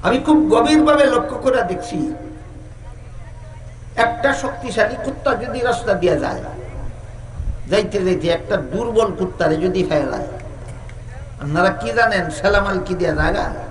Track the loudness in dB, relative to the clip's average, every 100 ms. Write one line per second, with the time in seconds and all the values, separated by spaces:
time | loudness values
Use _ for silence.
0 | 2 0 4 4 6 6 6 6 6 6
1 | 6 4 0 -2 2 2 0 -4 -4 -4
2 | -4 -6 -10 -14 -14 -16 -16 -16 -14 -14
3 | -14 -14 -14 -14 -14 -14 -14 -14 -10 2
4 | 2 4 0 0 -4 -6 -6 0 0 0
5 | -6 -2 -2 0 -2 -2 0 0 0 2
6 | 2 2 0 -4 -8 -10 -10 -8 -8 -8
7 | -14 -14 -14 -6 -6 -4 0 2 2 0
8 | 2 2 2 0 0 -2 0 -4 0 2
9 | 2 2 -4 0 2 2 2 2 2 2
10 | 0 -4 -6 -8 -12 -12 -12 -12 -12 -12
11 | -12 -10 -12 -8 -2 2 2 2 -2 4
12 | 4 4 0 0 2 4 2 0 -2 0
13 | 0 2 2 2 -2 -4 -8